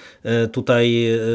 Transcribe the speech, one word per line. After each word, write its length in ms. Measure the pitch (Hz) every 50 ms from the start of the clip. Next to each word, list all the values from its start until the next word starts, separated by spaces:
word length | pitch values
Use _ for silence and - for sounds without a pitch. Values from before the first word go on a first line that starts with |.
| - - - _ -
e, 240 | 113 117 117 117
tutaj, 600 | 110 - 131 123 - 123 120 120 120 117 117 117 113 113 113 110 113